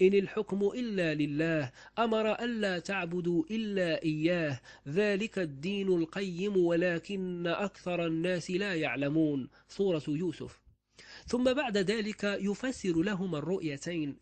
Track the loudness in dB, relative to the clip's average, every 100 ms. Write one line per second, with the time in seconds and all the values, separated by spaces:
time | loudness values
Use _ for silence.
0 | 6 6 2 -2 -2 0 0 0 -2 0
1 | 0 2 0 0 0 0 -2 -8 -8 -2
2 | 0 2 0 0 -2 -2 -2 -2 -4 -4
3 | -2 -2 0 0 0 -2 -2 0 2 0
4 | 0 0 2 2 0 -4 -10 -16 -4 0
5 | 2 2 -2 -4 -4 -4 -4 0 2 2
6 | 2 -2 -4 -2 0 4 4 4 2 0
7 | -2 -4 -4 -2 0 0 -2 -4 -4 -2
8 | 0 0 0 0 0 -2 0 0 0 0
9 | 2 2 2 2 -4 -12 -8 0 0 0
10 | -2 -2 -2 -6 -10 -14 -20 _ _ -20
11 | -20 -18 -2 2 2 2 0 0 2 0
12 | -2 -4 -2 -2 -2 -2 -4 -4 0 2
13 | 2 0 -2 -2 -2 -2 -2 -6 -6 -4
14 | -4 -6